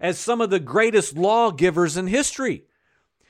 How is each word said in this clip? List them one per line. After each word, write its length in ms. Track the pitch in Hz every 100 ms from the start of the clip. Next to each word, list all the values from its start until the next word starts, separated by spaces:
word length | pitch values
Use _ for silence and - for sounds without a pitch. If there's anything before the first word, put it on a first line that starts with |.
as 180 | 170 175
some 220 | - 233
of 100 | 226
the 80 | 185
greatest 580 | 131 175 226 220 - 143
lawgivers 800 | 185 220 233 147 180 160 170 160
in 120 | 185
history. 560 | 233 285 - 262 - _ _ _ _ _ _ _